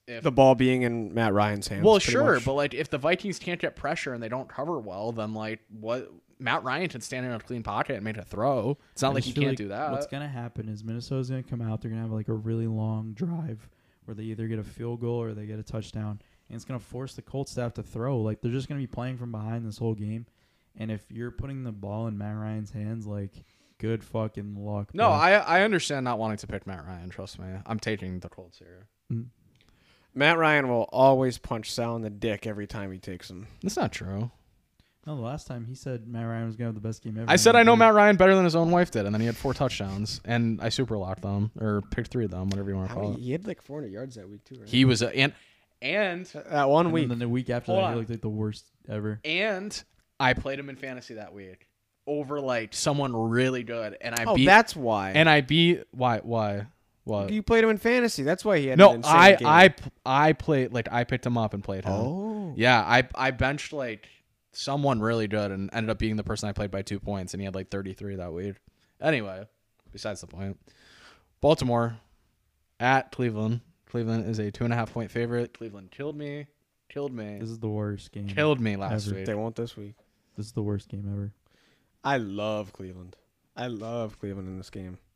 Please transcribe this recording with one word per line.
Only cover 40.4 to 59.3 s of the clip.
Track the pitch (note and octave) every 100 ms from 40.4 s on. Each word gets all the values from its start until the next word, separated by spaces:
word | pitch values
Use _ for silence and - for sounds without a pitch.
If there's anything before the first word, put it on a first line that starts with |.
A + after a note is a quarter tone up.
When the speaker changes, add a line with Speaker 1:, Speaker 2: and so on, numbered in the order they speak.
| A#2 G#2+
Speaker 1:
I | A2+
super | A#2+ A#2+ G#2+
locked | F#2 F#2+
them, | G2+ G2+ A2 -
or | A2 G#2 -
picked | - A2+
three | B2+
of | G#2
them, | F2+ F#2+
whatever | G2 G2
you | F#2+
wanna | F#2
Speaker 2:
How |
Speaker 1:
call | A2+ G#2
Speaker 2:
many, | -
Speaker 1:
it. |
Speaker 2:
he | B2
had, | D#3 G#3
like, | F3
four | - D3
hundred | A#2+
yards | G2 C3+
that | A#2+ F#2+
week | G#2
too, | _ B2+
right? | G#2
Speaker 1:
He | A#2+ C3
was | A2+
a, | A#2
and, | C3 C#3 - _ _ _ -
and | C3+ G3 G3 F3
Speaker 2:
Th-, | F#3 D3+ -
that | D3 C#3
one | D3+ F3
Speaker 3:
And |
Speaker 2:
week. | E3 C3
Speaker 3:
then | A#2
the | A#2+
week | B2 B2
after | A#2+ -
Speaker 1:
Hold | F#3+
Speaker 3:
that, | F#3
he |
Speaker 1:
on. | A#2+
Speaker 3:
looked | A2+
like | A#2
the | A2
worst | G#2+ G#2+ G#2+ _ _ -
ever. | G#2+ G#2+ G#2+ D#3
Speaker 1:
And | E3+ G#3+ F#3 G#2+ - - _ _ -
I | C3
played | B2 C#3 C3+
him | C#3
in | C3
fantasy | C3+ B2+ -
that | A2 G2
week | G2 F#2 F#2 _ _ _ _ -
over, | D3 C#3 D3
like, | C3+ A#2+ A2
someone | - D#3 C#3+ C#3
really | A2+ A2+ A#2 C3 B2+
good, | A2+ A#2 G#2+ -
and | A#2 A#2
I |
Speaker 2:
Oh, | A3+ F#3+
Speaker 1:
beat, | D3
Speaker 2:
that's | G#3 A3+
why. | D#3 A#2+ G#2+ F#2+
Speaker 1:
and | D3 D#3+
I | D3
beat, | C3 D#3 E3+ E3+ -
why, | A#2+ B2 A2
why, | - A2+ G#2+ G2+ G2+ _ _ _
what? | - G#2 G2+
Speaker 2:
You | G#3+
played | - A3+
him | A3
in | G#3+
fantasy. | A3+ B3 A#3 -
That's | C#3 F3+
why | G#3+ F3
he | C3+
had | C3+
Speaker 1:
No, | G3
Speaker 2:
an | A#2
insane | C#3
Speaker 1:
I, | E3 F#3+